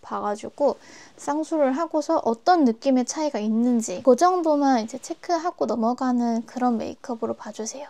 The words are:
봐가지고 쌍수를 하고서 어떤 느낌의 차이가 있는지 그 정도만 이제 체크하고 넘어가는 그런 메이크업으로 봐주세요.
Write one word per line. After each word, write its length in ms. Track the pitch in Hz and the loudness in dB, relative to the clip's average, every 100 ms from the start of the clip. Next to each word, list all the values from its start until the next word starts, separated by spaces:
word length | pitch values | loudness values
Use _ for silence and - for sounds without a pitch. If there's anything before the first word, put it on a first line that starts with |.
봐가지고 720 | - 202 202 208 - - 285 - - - - - | -10 -6 -4 -4 -8 0 0 0 -8 -20 -20 -10
쌍수를 600 | - 294 311 320 269 262 | -4 -4 -2 0 2 0
하고서 440 | 330 311 294 330 | -2 -2 0 0
어떤 400 | - 226 - 359 | 0 0 4 4
느낌의 400 | 262 226 277 254 247 | 4 2 2 2 0
차이가 320 | 311 302 220 | -4 -4 -2
있는지 640 | 214 220 247 233 220 180 | 0 2 2 2 -2 0
그 120 | 262 247 | 4 6
정도만 680 | 349 370 320 294 277 247 | 4 2 2 2 2 2
이제 140 | 220 254 | -2 -8
체크하고 680 | - 330 - 339 339 - 233 | -12 -10 -4 -4 -4 -4 -2
넘어가는 800 | 294 226 247 254 247 240 226 226 | 0 -2 0 -2 0 0 -2 -6
그런 320 | 240 247 226 | -2 0 0
메이크업으로 560 | - - - 226 226 | -4 -8 -10 -6 -6
봐주세요. 540 | 226 214 208 214 262 | -6 -10 -10 -10 -10